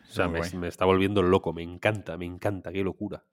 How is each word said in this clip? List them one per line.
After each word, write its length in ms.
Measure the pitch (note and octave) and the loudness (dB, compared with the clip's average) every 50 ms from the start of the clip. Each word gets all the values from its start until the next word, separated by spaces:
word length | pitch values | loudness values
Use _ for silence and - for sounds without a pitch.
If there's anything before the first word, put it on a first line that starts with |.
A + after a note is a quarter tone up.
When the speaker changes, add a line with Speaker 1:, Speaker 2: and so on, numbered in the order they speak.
| _ - | _ -12
Speaker 1:
O 40 | |
sea, 120 | - - F#2+ | -4 -2 -2
Speaker 2:
es 60 | F#2 | 0
muy 100 | E2+ E2 | 0 -2
Speaker 1:
me, 60 | E2+ F2+ | -4 -4
Speaker 2:
guay. 100 | F#2 F2+ | -4 -6
Speaker 1:
me 80 | F2 E2+ | -6 -6
está 180 | - - F#2 | -2 2 4
volviendo 360 | F#2 F#2+ F#2 G2 G2 G#2 G2+ | 4 6 6 4 4 4 4
loco, 300 | F2+ F2+ F#2+ F#2+ - E2 | 4 6 6 4 4 0
me 100 | E2 E2+ | -6 -6
encanta, 540 | E2+ F2 F2+ F2+ - G#2+ G#2+ G2 F2 E2 E2+ | -10 -10 -10 -2 0 0 0 0 -6 -8 -8
me 80 | F2 F2+ | -8 -8
encanta, 480 | F2 F2+ F2 - G#2+ G2+ F2+ - E2+ | -8 -10 -4 -4 -4 -4 -4 -8 -6
qué 100 | F2 G2 | -4 -2
locura, 400 | G2 F#2 - - G#2 G2 F2+ - _ _ | -2 -2 -2 -4 -6 -8 -8 -10 _ _